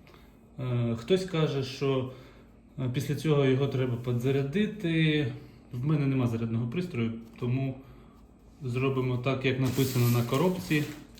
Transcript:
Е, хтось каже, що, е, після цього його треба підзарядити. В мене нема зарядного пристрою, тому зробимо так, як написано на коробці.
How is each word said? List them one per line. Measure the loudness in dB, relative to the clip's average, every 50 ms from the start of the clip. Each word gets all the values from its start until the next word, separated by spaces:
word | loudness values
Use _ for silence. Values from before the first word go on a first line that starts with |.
| -20 -20 -20 -20 -20 -20 -20 -20 -20 -20 -10 -8
Е, | -4 -2 0 0 0 0 -2
хтось | -4 0 2 2 2 2
каже, | -2 0 0 0 0 0 -2 -4
що, | -4 -4 -2 -2 0 0 0 -2 -4 -10 -14 -20 -20 -20 -20 -20 -20 -20 -20 -20 -18 -10 -6
е, | -4 -2 -2
після | -2 -2 -2 -4
цього | -2 2 2 4 4 6
його | 4 4 4 2
треба | 0 0 0 0 0 -2
підзарядити. | -2 -2 -2 -2 0 2 2 2 2 0 0 0 0 0 0 -2 -4 -2 0 2 2 4 4 4 2 0 0 -4 -8 -14 -18 -20 -20 -18 -12
В | -8 -4 0
мене | 0 2 2 2
нема | 2 2 2 2
зарядного | 2 0 0 -2 0 0 -2 -2
пристрою, | -2 -2 -4 -4 -4 -2 -2 -2 -2 -2 -6 -12 -16 -10 -6
тому | -2 -2 0 0 0 -2 -4 -8 -14 -20 -20 -20 -20 -20 -20 -20 -20 -20 -20 -20 -20 -20 -18 -10 -8
зробимо | -4 -2 0 0 0 2 0 0 0 0
так, | 0 0 0 -2 0 0
як | 0 0 2
написано | 0 0 2 0 0 0 2 2 4 4
на | 4 2 2
коробці. | 2 2 2 2 2 2 0 -2 0 0 0 0 -2 -8 -14 -18 -20 -20